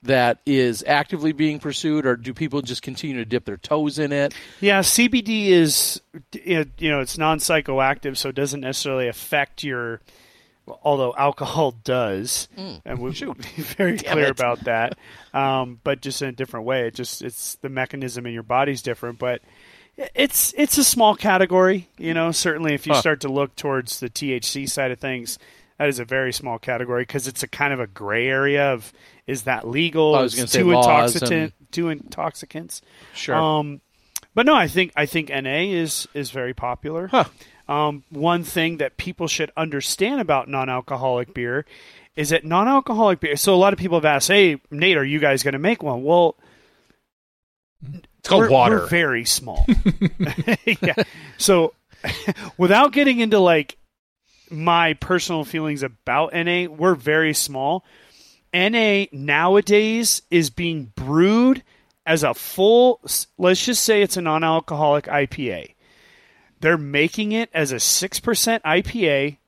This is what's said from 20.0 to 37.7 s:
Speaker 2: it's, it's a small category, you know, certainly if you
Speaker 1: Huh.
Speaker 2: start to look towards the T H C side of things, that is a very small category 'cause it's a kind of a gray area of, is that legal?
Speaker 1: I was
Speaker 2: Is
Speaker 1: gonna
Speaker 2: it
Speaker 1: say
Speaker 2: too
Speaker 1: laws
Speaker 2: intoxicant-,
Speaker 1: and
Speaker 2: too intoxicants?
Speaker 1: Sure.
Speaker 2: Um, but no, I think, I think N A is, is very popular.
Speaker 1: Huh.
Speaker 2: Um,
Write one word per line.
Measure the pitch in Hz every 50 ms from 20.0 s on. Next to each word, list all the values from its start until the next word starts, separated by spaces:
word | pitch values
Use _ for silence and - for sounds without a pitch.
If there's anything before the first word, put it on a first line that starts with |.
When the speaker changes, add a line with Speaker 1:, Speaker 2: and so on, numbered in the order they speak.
| 269 - -
Speaker 2:
it's, | - 277 277 - - - - -
it's | - 294 277 - 294
a | 262
small | - - 240 226 208 202
category, | - - 214 190 185 190 175 180 185 185 185 190 190 175 _ _ -
you | 160 165 165
know, | 165 165 165
certainly | 160 - - 180 156 151 165 156 147
if | 139 -
you | 156
Speaker 1:
Huh. | 151 127
Speaker 2:
start | 113 165 151 131
to | - 139
look | 135 139 143 131 _
towards | - - 147 135 131 123 120 - -
the | 131 120
T | - - 147 139
H | 131 123 -
C | - - 139 135
side | 131 - 143 135 127
of | 123 -
things, | - 135 131 123 117 - - - - - _ _ _ _ _ -
that | 147 143
is | 135 123
a | 120
very | 113 131 135 131 127
small | 120 - - 127 117 117
category | - - 127 120 123 123 123 120 127
'cause | - - 143 131
it's | 135 127 -
a | - -
kind | - - 143 143
of | 139 127
a | 117
gray | 101 95 - 104 101 104 117 120 131
area | 135 135 139 143 143 143 143 139
of, | 131 117 107 - _ _ _ - _ _ _
is | - 135 127
that | 104 135 127 110 - 113
legal? | 120 147 170 170 147 160 156 151 151
Speaker 1:
I | 139
was | 131 123
Speaker 2:
Is | 110 123
Speaker 1:
gonna | 123
Speaker 2:
it | -
Speaker 1:
say | - 131
Speaker 2:
too | - 175
Speaker 1:
laws | 170 123 123 120 123 120 117 120 -
Speaker 2:
intoxicant-, | 175 131 123 170 160 156 156 - _
Speaker 1:
and | _ _
Speaker 2:
too | - 170 170 165
intoxicants? | 156 143 - - - - 160 160 - - - _ - 151 170 170 - - _ _ _ - - - -
Speaker 1:
Sure. | - - - 139
Speaker 2:
Um, | 156 160 156 156 151 147 147 143 139 _ _ _ _ _ _ _ - - _ _
but | 226 233
no, | 285 311
I | 247 180 147
think, | 123 175 185 165 _
I | 147 151
think | 147 - 165 156 143
N | 139 135 135
A | 131 135 156 180 202
is, | 190 170 165 151 - - - - _
is | 147 143 123
very | - 135 123 127 127
popular. | - - 123 123 - - 147 156 165 180 185
Speaker 1:
Huh. | - 254 175 - _ _ - _ _ _ _
Speaker 2:
Um, | -